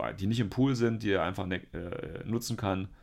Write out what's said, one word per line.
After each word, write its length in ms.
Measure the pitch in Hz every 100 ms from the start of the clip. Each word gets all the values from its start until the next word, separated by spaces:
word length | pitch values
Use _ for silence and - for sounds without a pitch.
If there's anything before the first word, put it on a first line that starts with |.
| 58 95
die 100 | 98
nicht 120 | 113
im 100 | 101
Pool 260 | 123 135 123
sind, 280 | 117 113
die 80 | 107
er 120 | 95
einfach 220 | 82 101 92
ne-, 180 | 90 -
äh, 500 | 82 87 - - 80 -
nutzen 300 | 117 - 113
kann. 320 | 101 95 95 -